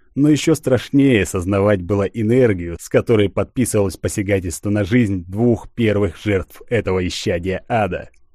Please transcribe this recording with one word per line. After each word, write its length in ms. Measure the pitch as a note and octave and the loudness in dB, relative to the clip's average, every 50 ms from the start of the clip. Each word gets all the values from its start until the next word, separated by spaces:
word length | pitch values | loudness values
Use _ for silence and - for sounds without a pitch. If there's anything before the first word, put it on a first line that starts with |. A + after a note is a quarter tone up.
| _ _ - | _ _ -2
Но 140 | C3 C#3+ D3 | 0 2 4
еще 260 | D3+ C#3 - E3 D#3 | 2 2 2 2 0
страшнее 720 | C#3+ - - B2+ A2+ - - - C#3+ C#3 C#3 B2+ G2+ F#2 | 2 2 0 0 0 0 0 2 4 4 6 4 4 2
сознавать 580 | - - F#2+ F2 F2+ G2+ G2 G2 G#2 G#2+ F#2 | 0 -2 -4 -2 0 0 2 2 2 2 0
было 200 | F2 F2 G#2 G2 | 0 -2 -2 -2
энергию, 760 | G2 - - A#2 G#2+ G#2+ A#2+ C3 B2+ A2+ G2 F2+ F2 E2+ E2 - | -2 -2 -4 -4 0 2 4 4 4 4 2 0 -4 -8 -10 -12
с 100 | - - | -6 -2
которой 420 | - B2 G#2 - A#2+ G#2 G2+ F#2 | 0 0 2 2 2 2 2 2
подписывалось 680 | - A2 G2 - - C3 A#2+ - - G#2+ G2 F#2+ - | 0 -4 -6 -4 -4 -4 -2 0 0 0 0 -2 -4
посягательство 720 | - - - - A#2 G2 F#2+ G2+ F#2+ F2+ F2+ - - - G#2 | -6 -6 -6 -4 -4 -2 -2 -2 -2 -2 -4 -8 -6 -4 -2
на 140 | G#2 G#2 G2+ | -2 -2 0
жизнь 400 | F2 A#2 B2+ A#2+ G2+ G2 F#2 F2 | 2 2 2 2 2 -2 -4 -6
двух 440 | F2+ F#2 G#2+ A#2+ A#2+ A2+ - - - | -8 -4 0 0 2 0 0 -4 -8
первых 480 | - - A#2 G#2+ G2+ G2+ G#2 F#2 - - | -6 -2 0 0 0 0 0 -2 -4 -6
жертв 440 | - G#2+ G2+ F#2+ E2+ - - - - - | -4 -2 -2 -2 -4 -6 -14 -20 -8 -4
этого 380 | B2 A2 G2 F#2+ F#2 F#2 F#2 | -4 -2 -2 -2 -2 -2 -2
исчадия 580 | F2 - - - - F#2 E2+ E2+ F#2+ F#2 - - - | -4 -6 -6 -4 -4 -4 -2 -4 -4 -6 -6 -6 -4
ада. 420 | B2 A2+ G#2 F#2 F#2 - - - _ _ _ _ | -2 -2 -2 -2 -4 -8 -10 -14 _ _ _ _